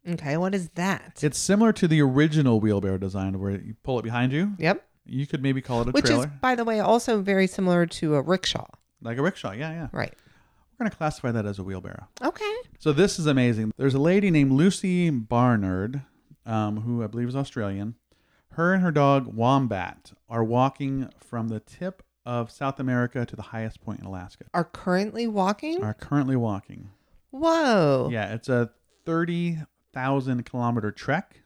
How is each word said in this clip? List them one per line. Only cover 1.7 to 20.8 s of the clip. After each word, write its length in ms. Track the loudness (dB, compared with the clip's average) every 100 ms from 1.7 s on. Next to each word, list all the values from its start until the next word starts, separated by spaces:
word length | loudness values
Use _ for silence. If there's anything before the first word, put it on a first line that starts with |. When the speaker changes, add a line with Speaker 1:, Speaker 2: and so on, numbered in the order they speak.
Speaker 2:
to 140 | 4 4
the 140 | 6
original 580 | 6 6 4 4 6 6
wheelbarrow 380 | 4 2 2 -2
design 420 | -2 -4 -4 -2
where 120 | -4
you 240 | -4 -8 -12
pull 160 | -4 -4
it 40 |
behind 300 | -2 0 0
you. 200 | 0 -2 0
Speaker 1:
Yep. 260 | 0 0 _ _
Speaker 2:
You 220 | -10 -8 -6
could 160 | -2
maybe 180 | -2 -2
call 200 | -2 -2
it 60 | 2
a 20 |
Speaker 1:
Which 140 | 2
Speaker 2:
trailer. 200 | 4 2
Speaker 1:
is, 60 | 0 -2
by 140 | 0
the 80 | 0
way, 160 | 0 0
also 420 | 2 2 2 0
very 240 | 2 2 2
similar 380 | 2 2 2
to 300 | 2 0 0
a 60 | 2
rickshaw. 440 | 2 0 0 -6 -8 -20 _ _
Speaker 2:
Like 160 | -8 -2
a 20 |
rickshaw, 300 | -2 -2 -10
yeah, 200 | -8 -8
yeah. 160 | -8 -10
Speaker 1:
Right. 220 | -8 -8 -10 _ _ _ _ _ _
Speaker 2:
We're 60 |
gonna 100 | -6
classify 360 | -2 -4 -2 -4
that 140 | -2
as 140 | -2 -6
a 40 |
wheelbarrow. 440 | -8 -10 -10 -16 -18 -6
Speaker 1:
Okay. 320 | -6 -4 -6 -6 -12 -4
Speaker 2:
So 120 | 0
this 280 | 4 2 2
is 80 | 0
amazing. 440 | 2 2 0 -4 -2
There's 160 | 0
a 60 | 2
lady 320 | 4 4 4
named 220 | 4 4
Lucy 580 | 4 4 2 0 2 2
Barnard, 920 | 0 0 2 4 4 2 -2 -2 -6 -12 _ _ -18 -6
um, 340 | -2 -2 -4
who 220 | -4 -4
I 40 | -4
believe 200 | -4 -4
is 80 |
Australian. 580 | -4 -6 -6 -6 -4 -8 -10 _ _ _ _ _
Her 200 | -2 2
and 80 | 2
her 100 | 2
dog 360 | 4 4 4 0
Wombat 840 | 0 2 2 2 -2 -6 -10 -20 _ _
are 160 | -2
walking 680 | 0 2 0 -2